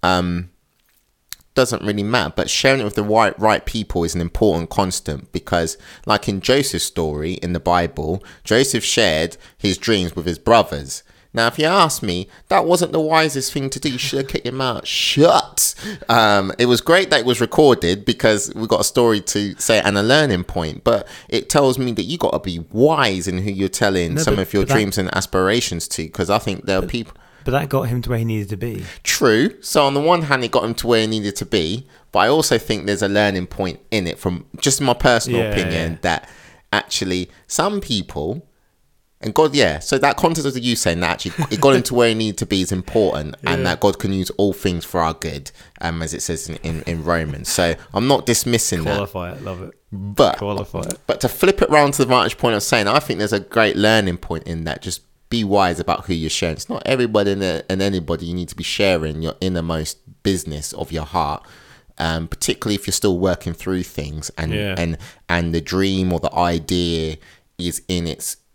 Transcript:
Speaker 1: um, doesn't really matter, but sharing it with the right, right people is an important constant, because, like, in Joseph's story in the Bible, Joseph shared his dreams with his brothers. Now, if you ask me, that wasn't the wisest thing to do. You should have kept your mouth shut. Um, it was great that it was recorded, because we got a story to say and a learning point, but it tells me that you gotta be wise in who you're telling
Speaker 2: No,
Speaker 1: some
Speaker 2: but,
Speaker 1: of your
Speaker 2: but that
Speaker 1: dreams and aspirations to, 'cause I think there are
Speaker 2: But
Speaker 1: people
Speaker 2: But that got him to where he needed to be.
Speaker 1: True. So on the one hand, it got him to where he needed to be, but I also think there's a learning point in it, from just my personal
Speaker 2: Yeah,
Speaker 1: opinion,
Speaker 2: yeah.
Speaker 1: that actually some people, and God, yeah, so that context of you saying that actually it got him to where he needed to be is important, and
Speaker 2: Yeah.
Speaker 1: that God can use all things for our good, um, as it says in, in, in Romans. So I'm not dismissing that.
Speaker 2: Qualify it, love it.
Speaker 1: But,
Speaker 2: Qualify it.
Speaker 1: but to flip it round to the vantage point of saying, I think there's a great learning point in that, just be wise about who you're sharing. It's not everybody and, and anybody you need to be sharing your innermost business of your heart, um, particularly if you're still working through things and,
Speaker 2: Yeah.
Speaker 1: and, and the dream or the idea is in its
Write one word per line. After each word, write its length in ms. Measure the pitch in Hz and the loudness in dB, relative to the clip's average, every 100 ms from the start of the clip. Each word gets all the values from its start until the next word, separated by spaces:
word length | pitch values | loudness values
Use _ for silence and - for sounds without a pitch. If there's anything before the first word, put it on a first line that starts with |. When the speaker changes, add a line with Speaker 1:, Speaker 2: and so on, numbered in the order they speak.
Speaker 1:
um, 480 | 90 90 90 87 87 _ _ _ _ _ _ _ _ - _ | 2 0 0 -4 -6 _ _ _ _ _ _ _ _ -20 _
doesn't 280 | - 127 117 | 0 0 0
really 200 | 104 104 | -2 -2
matter, 300 | 101 120 85 | 0 0 0
but 140 | - 87 | -2 -2
sharing 320 | - 135 135 | 2 2 2
it 40 | |
with 100 | 107 | 0
the 80 | 104 | -2
right, 360 | 104 110 107 - | 0 2 2 2
right 260 | 107 101 - | 2 2 0
people 380 | 113 104 90 | -6 -4 -2
is 100 | 82 | -2
an 60 | 87 | -2
important 480 | 85 - 107 82 82 | -4 2 2 2 -2
constant, 600 | - 95 - - 71 - | -2 -2 -2 -6 -8 -8
because, 440 | - - 87 80 - - - - | -10 -2 -2 0 -6 -16 -16 -2
like, 220 | 107 - | 0 0
in 120 | 98 | -4
Joseph's 440 | 90 135 135 85 | 2 2 2 -2
story 500 | - - 80 73 78 | -4 -2 -4 -2 -4
in 180 | 90 87 | -4 -4
the 80 | 87 | -2
Bible, 640 | - 87 85 - 76 92 - - | 2 2 2 -2 -4 -4 -6 -18
Joseph 420 | - 110 135 117 | 0 2 4 0
shared 520 | - - 104 78 82 - - _ | 0 2 2 2 0 -4 -20 _
his 180 | 104 90 | -2 -2
dreams 400 | - 107 90 87 | 2 2 2 -2
with 80 | |
his 140 | 85 82 | -4 -2
brothers. 640 | - 113 98 71 69 - _ _ _ | 4 4 4 -4 -8 -12 _ _ _
Now, 120 | - 117 | 0 0
if 120 | - | 2
you 80 | 151 | 0
ask 360 | 190 165 - | 4 2 2
me, 260 | 107 87 92 - _ | -2 -4 -6 -14 _
that 160 | 196 | 2
wasn't 280 | 165 175 170 | 4 2 2
the 80 | 160 | 0
wisest 520 | 156 160 160 139 127 | 2 4 2 0 -4
thing 160 | 143 135 | -4 -6
to 100 | 131 | -4
do. 100 | 156 | -4
You 60 | 123 | -4
should 200 | - 139 | -4 -2
have 100 | 135 | -2
kept 160 | - 127 | -4 -6
your 60 | |
mouth 320 | 131 131 110 - | -4 -4 -4 -4
shut. 880 | - - - 156 - - - - - 202 190 - | -2 0 4 6 6 2 -2 -2 -2 -12 -12 2
Um, 440 | 117 107 101 95 - | 4 6 4 2 2
it 80 | 123 | 4
was 140 | 120 | 4
great 260 | - 175 185 | 6 4 4
that 100 | 151 | 2
it 60 | 117 | 2
was 140 | 117 | 0
recorded, 680 | 117 - 151 120 85 98 104 | 2 6 6 6 2 0 0
because 440 | - 117 107 - | 2 2 2 0
we 120 | - 110 | -6 0
got 140 | 113 | 0
a 40 | |
story 360 | - - 120 104 | 2 4 4 4
to 340 | - 107 101 87 | 0 -2 -2 -4
say 200 | - 110 | 2 2
and 180 | 98 101 | 4 2
a 40 | |
learning 420 | 110 143 147 92 | 4 4 4 0
point, 400 | 90 - 78 - | -2 -4 -6 -2
but 220 | - 113 - - - | 0 0 -2 -16 -4
it 220 | 113 - | -4 0
tells 280 | 151 139 127 | 2 2 2
me 140 | 127 | -2
that 100 | 110 | -2
you 120 | 92 170 | -4 -2
gotta 220 | - - | -2 -2
be 220 | 95 85 82 | -4 -8 -6
wise 580 | 107 139 156 123 95 87 | 2 4 4 2 0 -2
in 100 | 90 | -4
who 120 | 101 | -4
you're 180 | 95 95 | -2 -2
telling 460 | - 104 95 85 | 0 0 2 0
Speaker 2:
No, 80 | 143 | 0
Speaker 1:
some 140 | 160 - | 0 0
Speaker 2:
but, 60 | |
Speaker 1:
of 100 | 92 | 0
your 80 | 101 | 0
Speaker 2:
but 60 | 92 | 2
that 60 | |
Speaker 1:
dreams 220 | 135 101 101 | 2 2 -2
and 180 | 92 | -2
aspirations 720 | - 95 95 92 113 - 85 - | -2 -2 0 2 0 -2 -6 -8
to, 200 | - 80 | -8 -8
'cause 220 | - 87 | -4 0
I 80 | 104 | 0
think 260 | 110 95 | 0 -6
there 140 | - 95 | -2 -2
are 40 | |
Speaker 2:
But 80 | 90 | 0
Speaker 1:
people 240 | 123 110 - _ _ | -6 -8 -16 _ _
Speaker 2:
But 80 | - | -4
that 160 | 131 139 | -2 0
got 180 | 135 117 | -2 0
him 140 | 123 | -4
to 80 | 120 | -2
where 80 | 117 | -2
he 40 | |
needed 260 | 113 110 101 | -2 -2 -4
to 60 | 107 | -6
be. 280 | 117 104 90 - | -6 -8 -12 -10
Speaker 1:
True. 540 | - - 131 110 170 - | -4 2 4 4 2 -2
So 220 | - - 139 | -2 2 2
on 80 | |
the 60 | 139 | 2
one 220 | 156 175 | 2 2
hand, 220 | 156 135 | 2 0
it 80 | 117 | 2
got 120 | 131 | 0
him 100 | 110 | 0
to 120 | 117 117 | -4 2
where 140 | 117 | 2
he 60 | 110 | 2
needed 260 | 110 101 98 | -2 -2 -6
to 100 | 92 | -2
be, 420 | 107 80 110 135 - _ | 0 0 -4 -8 -20 _
but 80 | - | 0
I 80 | 104 | 2
also 280 | 151 156 117 | 4 2 0
think 280 | - 107 95 | 0 -4 -2
there's 160 | 101 | 0
a 60 | 101 | 2
learning 380 | 101 104 98 90 | 2 2 0 -6
point 320 | - 95 - - | -6 -6 -6 -4
in 160 | 110 87 | -4 -2
it, 100 | - | -4
from 260 | 98 90 - - | -6 -6 -10 -4
just 200 | - 131 | -2 0
my 100 | 139 | 0
personal 460 | 120 135 120 120 117 | 2 4 4 2 -2
Speaker 2:
Yeah, 100 | 113 | 0
Speaker 1:
opinion, 420 | 101 92 92 80 | 0 -2 -2 -4
Speaker 2:
yeah. 60 | 82 | -2
Speaker 1:
that 260 | 90 80 - - - - _ | -2 -2 -6 -20 -20 -20 _
actually 580 | 104 - - 92 90 90 - _ | -4 -2 -4 -2 -2 -4 -12 _
some 320 | - 180 208 | -2 -2 -2
people, 640 | - 104 87 - 76 131 - _ _ _ _ _ _ _ | -4 -6 -4 -6 -6 -8 -12 _ _ _ _ _ _ _
and 140 | 101 | -2
God, 220 | 110 156 143 | 2 4 4
yeah, 240 | 101 76 | 2 2
so 180 | - 131 | -2 2
that 180 | 143 - | 2 2
context 300 | 165 165 139 | 0 0 -2
of 100 | 127 | -2
you 180 | 123 117 | -2 0
saying 240 | - 85 | 0 0
that 100 | 87 | 0
actually 220 | 90 - - 147 | -2 -6 -4 -4
it 100 | 190 | 2
got 140 | 143 | 4
him 80 | 131 | 4
to 100 | 120 | 2
where 140 | 123 117 | 2 2
he 40 | |
needed 240 | 110 110 98 | 2 -2 -4
to 80 | 110 | -2
be 140 | 98 | 0
is 80 | 92 | 0
important, 640 | 92 90 113 98 69 76 - | -2 -2 2 2 0 -6 -6
and 140 | 80 85 | -4 0
Speaker 2:
Yeah. 20 | 90 | 0
Speaker 1:
that 100 | 87 | 2
God 180 | 101 95 | 2 2
can 140 | 98 | -2
use 180 | 95 92 | -2 -4
all 220 | - 101 | 0 0
things 320 | 92 98 87 | 2 -2 -2
for 160 | - 90 | -4 -2
our 140 | 80 | -2
good, 360 | 80 82 73 69 - - - | -2 -8 -8 -12 -20 -20 -8
um, 200 | 85 82 | -6 -4
as 140 | 80 | -6
it 80 | 82 | -8
says 260 | - 82 - | -6 -6 -6
in, 80 | 78 | -8
in, 200 | 80 80 | -6 -6
in 200 | 76 82 | -6 -6
Romans. 460 | 78 85 78 73 - | 0 0 0 -6 -4
So 260 | - 85 80 - | 0 0 0 -4
I'm 140 | 98 123 | -2 2
not 180 | 139 | 2
dismissing 600 | - 117 - 117 - 87 | 2 0 2 0 0 -4
that. 100 | 80 | -2
Speaker 2:
Qualify 380 | 101 98 92 87 | -4 -4 -8 -10
it, 100 | 87 | -10
love 200 | 95 90 | -10 -10
it. 100 | 92 - _ | -12 -20 _
Speaker 1:
But, 480 | 101 101 101 120 - | -10 -10 2 2 2
Speaker 2:
Qualify 440 | 104 101 101 - | -4 -6 -6 -8
it. 160 | 87 - - | -8 -8 -4
Speaker 1:
but 120 | - | -2
to 60 | 123 | -2
flip 320 | - 185 196 | 0 0 2
it 100 | - | 4
round 240 | 151 143 | 4 4
to 100 | 139 | 2
the 40 | 123 | 2
vantage 300 | 127 98 - | 4 2 0
point 160 | 123 | 0
of 80 | 107 | 0
saying, 240 | - 123 101 | 0 2 4
I 140 | 131 | 2
think 180 | - 90 | 0 -2
there's 140 | 104 | 0
a 80 | 104 | 0
great 340 | 95 113 107 | 0 2 4
learning 440 | - 104 110 98 85 | 4 4 4 2 -2
point 260 | - 82 | -6 -8
in 180 | - 82 | -6 -8
that, 160 | 80 - | -6 -8
just 220 | - - _ _ _ 120 | -8 -10 _ _ _ -2
be 60 | |
wise 360 | 104 101 92 82 | 2 2 2 0
about 240 | 87 82 - | -2 -2 -2
who 80 | |
you're 160 | 85 78 | -2 -2
sharing. 260 | - 85 78 | -2 -2 -4
It's 120 | - | -6
not 140 | 233 - | -6 -2
everybody 460 | 131 120 107 101 | 0 2 2 2
and, 100 | 98 | 0
and 380 | 95 82 - 95 | 0 -2 -4 -2
anybody 440 | 98 95 80 82 85 | 0 -2 -2 -4 -4
you 80 | |
need 160 | 87 87 | -6 -8
to 60 | - | -8
be 60 | 85 - | -6 0
sharing 440 | 101 87 78 78 | 2 2 0 -4
your 120 | 80 - | -6 -4
innermost 560 | 92 90 82 82 78 - - - | -2 -2 -2 -4 -4 -10 -18 -6
business 500 | - 92 80 73 76 | -2 -2 -4 -8 -10
of 180 | - - | -10 -8
your 120 | 80 73 87 | -8 -4 -2
heart, 260 | 73 76 - - - - _ - | -2 -4 -10 -20 -20 -20 _ -6
um, 300 | 82 82 82 | -2 -2 -4
particularly 460 | - - 117 - 101 | -6 -4 -4 -2 -4
if 100 | - | -2
you're 60 | 95 | 0
still 140 | 104 90 | 0 2
working 360 | 95 87 - | 0 0 -4
through 280 | 82 - 92 | -8 -4 -4
things 460 | 90 - 73 76 - - | -4 -8 -10 -10 -12 -6
and, 140 | - | -4
Speaker 2:
Yeah. 220 | 107 104 92 | -4 -4 -4
Speaker 1:
and, 200 | 85 82 - - - | -4 -6 -10 -20 -2
and 260 | 87 85 | -2 0
the 60 | 82 | -2
dream 520 | 71 92 98 95 92 | -2 0 0 2 0
or 80 | 85 | 0
the 140 | 78 | -2
idea 840 | - 87 85 78 90 87 82 80 78 - _ _ _ | 0 0 0 -2 -2 0 -2 -4 -8 -16 _ _ _
is 240 | 87 80 _ | -8 -8 _
in 180 | 90 85 | -4 -4
its 300 | 73 - - _ | -6 -10 -12 _